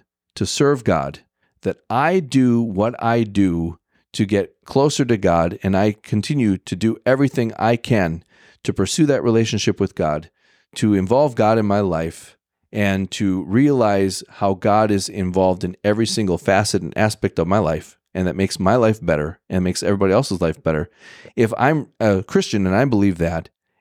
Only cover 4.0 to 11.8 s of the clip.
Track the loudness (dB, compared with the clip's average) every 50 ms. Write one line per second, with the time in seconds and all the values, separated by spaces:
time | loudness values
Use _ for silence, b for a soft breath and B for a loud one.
4 | _ _ -4 -4 -2 0 0 0 -2 -2 _ _ _ -4 0 2 2 2 2 0
5 | 0 0 0 2 2 2 2 2 2 0 -2 -4 -2 -2 0 2 0 0 -2 -4
6 | -6 -4 -4 -4 -2 -2 -2 0 2 0 0 -2 -4 -8 -6 -2 -2 -2 -2 -2
7 | 0 0 2 2 2 0 0 -2 -4 -4 -4 -2 0 0 0 0 0 0 0 0
8 | 2 0 -2 -6 -10 b b b b b b b b -6 -2 -2 -2 -2 2 2
9 | 2 2 2 2 2 2 2 2 2 0 -2 -2 0 -2 0 0 -2 -4 -2 -2
10 | -2 -2 -2 -4 -6 -10 _ _ _ _ _ _ _ _ _ -2 2 2 2 2
11 | 2 2 2 2 2 2 0 0 2 2 2 2 0 0 0 0